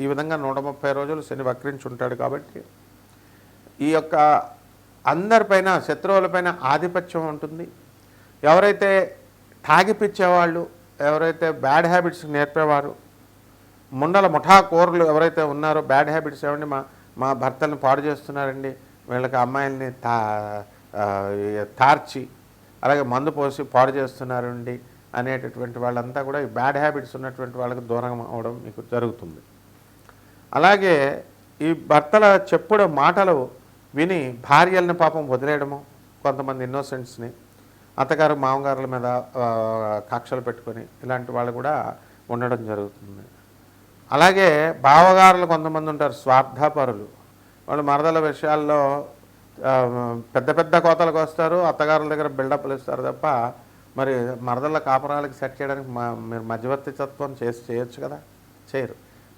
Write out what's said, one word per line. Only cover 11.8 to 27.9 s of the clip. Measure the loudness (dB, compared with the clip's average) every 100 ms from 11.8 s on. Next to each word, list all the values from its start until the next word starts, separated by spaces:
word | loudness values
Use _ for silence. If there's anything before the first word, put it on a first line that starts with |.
| 4
హ్యాబిట్స్ | 2 0 -6 -6
నేర్పేవారు, | -2 -2 0 2 0 -2 -10 -20 _ _ _ _ _ _ _ _
ముండల | -4 2 4 4
ముఠా | 2 8 8
కోరలు | 8 4 4 4
ఎవరైతే | 4 4 2 2
ఉన్నారో, | -2 -2 0 0
బ్యాడ్ | 2 2 4
హ్యాబిట్స్, | 0 -4 -6
"ఏమండి | -4 -4 -6
మా, | -8 -8 -18 -20 -6
మా | -4
భర్తలను | 0 -2 -2 -4 -2
పాడు | 0 0
చేస్తున్నారండి, | 0 -6 -8 -6 -6 -6 -10 -12 -18 _ -8
వీళ్ళకి | -6 -2 0
అమ్మాయిల్ని | 0 -2 -4 -6 -10
తా-, | -8 -4 -2 -2 -4 -6 -10 -12 -20 _ -6
ఆ, | -4 -2 -4 -6 -6 -6 -8 0
తార్చి, | 4 4 0 -12 -14 -18 _ _ _ _
అలాగే | 0 0
మందు | 0 -2 -2
పోసి | -4 -4 -4
పాడు | -2 2 2
చేస్తున్నారండి" | 0 -6 -8 -8 -6 -6 -8 -10 -12 -14 -20 _
అనేటటువంటి | -6 -4 -6 -8 -10 -10 -6
వాళ్ళంతా | -4 -4 -6 -8
కూడా | -6 -6
ఈ | -6
బ్యాడ్ | -2 -2 0
హ్యాబిట్స్ | -2 -2 -8 -12
ఉన్నటువంటి | -12 -10 -12 -8
వాళ్ళకి | -6 -6
దూరం | -6